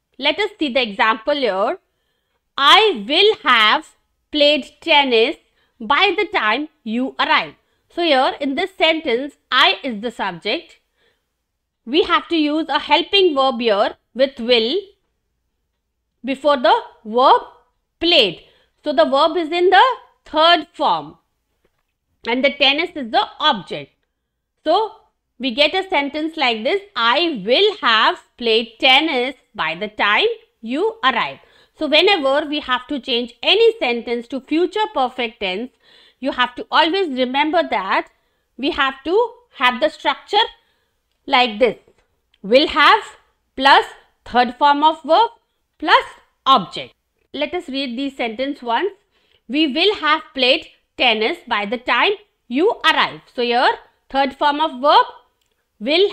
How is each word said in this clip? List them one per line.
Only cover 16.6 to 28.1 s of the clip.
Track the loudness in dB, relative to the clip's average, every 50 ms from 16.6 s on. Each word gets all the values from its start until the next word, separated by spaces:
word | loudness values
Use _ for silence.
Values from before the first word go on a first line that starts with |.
| 4 2 2 2 0 -6 -18 _ -10
verb | -4 0 4 4 6 4 4 0 -4 -20 _ _ _ _ _ _ _ _ -4
played. | 0 2 4 4 4 2 0 -8 -16 _ _ _ _ _ _ _ -8
So | -2 2
the | 2 2
verb | 2 2 2 2 2 0
is | -2 -4 -2
in | 0 2 2 6
the | 6 6 6 4 2 -4 -10 _ _ _ _
third | -4 0 2 4 4 4 2 0 -6 _
form | -2 -2 0 0 -2 -4 -10 -18 _ _ _ _ _ _ _ _ _ _ _ _ _ _ _ _ _ _ _ _ _ -8
and | -6 -2 -2 -2
the | -2
tennis | 0 0 0 0 0 -2 -4 -6 -6
is | -10 -8 -4
the | -2 -2 -2 -4 -6 -4
object. | -2 -2 -2 -2 -6 -10 -12 -12 -12 -14 _ _ _ _ _ _ _ _ _ _ _ _ _ _ -2
So | 0 0 0 -2 -4 -8 -16 _ _ _ _ _ _ _ -8
we | -8 -4
get | -2 0 0 0 0
a | -4 -4 -2
sentence | -2 -2 -2 -4 -6 -6 -6 -6 -4
like | -4 -2 -2 -2 -2 -2
this, | -2 -4 -4 -6 -8 -6
"I | -2 0 0 0 0 0 -2 -4 -4 -2
will | 0 2 2 2 0 0 -2
have | 0 0 2 2 2 0